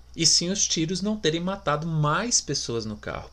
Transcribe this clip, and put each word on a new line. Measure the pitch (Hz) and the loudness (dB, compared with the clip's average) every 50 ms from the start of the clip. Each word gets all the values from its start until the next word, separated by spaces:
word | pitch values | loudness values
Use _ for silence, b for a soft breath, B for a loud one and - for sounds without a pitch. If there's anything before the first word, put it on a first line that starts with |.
| - - - | -18 -12 -4
e | - 165 | 0 4
sim | - - - 170 175 | 4 4 4 2 2
os | 190 202 - - | 0 0 0 0
tiros | - - 160 160 190 180 185 | 2 0 0 0 0 -2 -2
não | 208 214 | -2 -2
terem | 214 - 160 156 170 | 0 2 0 0 2
matado | 175 185 196 196 - 147 147 151 160 | 0 -2 -4 -2 0 0 0 0 0
mais | 175 160 156 147 147 156 175 208 247 240 - | 0 0 2 2 2 2 2 0 0 0 0
pessoas | - - 143 - - - 117 117 107 | 0 0 -2 -4 -2 -2 -4 -4 -4
no | 110 107 | -4 -6
carro. | 104 - - 67 - - - | -6 -6 -6 -6 -6 -8 -12